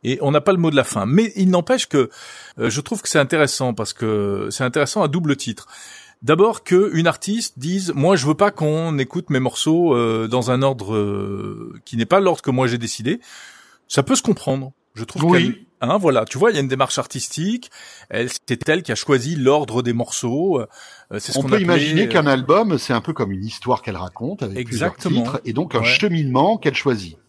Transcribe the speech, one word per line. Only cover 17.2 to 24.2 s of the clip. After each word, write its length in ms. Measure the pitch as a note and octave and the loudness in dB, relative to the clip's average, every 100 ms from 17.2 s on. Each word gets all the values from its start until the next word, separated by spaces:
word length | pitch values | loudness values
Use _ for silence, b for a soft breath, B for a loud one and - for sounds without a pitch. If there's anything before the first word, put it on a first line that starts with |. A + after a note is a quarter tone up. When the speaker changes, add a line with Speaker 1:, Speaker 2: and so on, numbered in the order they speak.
| - - F3+ A#3+ - B B B B | -8 -4 -4 -4 -8 B B B B
Speaker 1:
Elle, 200 | A2 B2 - - | -4 -4 -6 -4
c'est 220 | A#2+ - | -4 0
elle 140 | D#3+ | 0
qui 80 | - | 0
a 40 | A2 | -6
choisi 400 | - C3+ B2+ E3 | 2 2 2 0
l'ordre 460 | B2+ D3+ B2+ A#2 | 4 4 2 -2
des 120 | A#2+ | 0
morceaux. 680 | A#2 A#2 - A#2+ C3+ F#3+ C#3+ | -2 -2 -4 -4 -2 0 -2
Euh, 80 | G#2+ B B B B G#2+ | -4 B B B B -10
c'est 140 | - | -6
ce 80 | C3+ | -4
Speaker 2:
On 20 | |
Speaker 1:
qu'on 60 | C#3 | 2
Speaker 2:
peut 80 | G#3+ | 2
Speaker 1:
appelait, 80 | F3 | 4
Speaker 2:
imaginer 380 | E3+ D3 D#3 | 2 2 2
Speaker 1:
euh, 40 | G#3 | 4
Speaker 2:
qu'un 200 | F3+ D3 | 4 4
album, 500 | C3+ B2+ F3+ A3+ C#3+ | 2 4 4 4 0
c'est 160 | - | 0
un 80 | A#2+ | -2
peu 120 | - | -2
comme 180 | D3+ G#2 | -4 -4
une 120 | F#2+ | -4
histoire 380 | G#2+ - A#2+ A#2+ | -8 -8 -2 -2
qu'elle 160 | - F2+ | -2 -8
raconte 460 | F2+ - | -10 -8